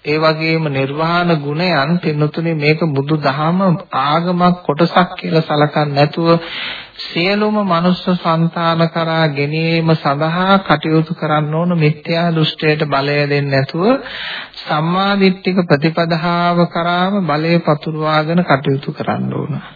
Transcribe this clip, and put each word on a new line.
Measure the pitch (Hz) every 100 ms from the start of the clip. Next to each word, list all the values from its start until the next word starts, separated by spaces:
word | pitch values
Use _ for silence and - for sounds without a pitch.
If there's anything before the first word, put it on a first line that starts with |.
ඒ | - 151
වගේම | 160 156 160 160 156
නිර්වාණ | 135 135 147 165 170 175 165
ගුණයන්, | 143 151 180 156 139 175
පින්නතුනේ, | 170 147 151 - 165
මේක | 160 147 156 170
බුදු | 139 139 156
දහම | 143 135 156 180 196 160 - -
ආගමක් | 139 156 175 175 180 175
කොටසක් | - 147 170 - 180
කියලා | 180 180 165
සලකන්නේ | 160 151 147 156 147
නැතුව | 143 147 - 165 170 - - - - - -
සියලුම | - 170 180 208 214 214
මනුස්ස | 196 170 175 180 -
සංතාන | 180 175 165 165 170 165 165 165
කරා | 170 165 160 160
ගැනීම | 143 143 156 165 165 165
සඳහා | 160 151 143 156 170 185 196
කටයුතු | 196 196 160 156 160
කරන්න | 170 156 151 151
ඕන. | 156 175 170
මිත්‍යා | 151 160 - 165 170
දෘෂ්ටියට | 165 156 - 156 151
බලය | 151 139 139 147
දෙන්නේ | 143 143 143
නැතුව | 135 143 165 196 269 - - - - - -
සම්මා | - 156 165 180 196 202
දිට්ඨික | 190 185 - 185
ප්‍රතිපදාව | 175 143 160 160 170 165 175 175 175 175 170
කරාම | 170 170 175 185 202
බලය | 175 147 160 170
පතුරවාගෙන | 165 147 - 156 156 156 156 170
කටයුතු | 185 139 147 135 -
කරන්න | - - 123 131
ඕන. | 131 131 143 -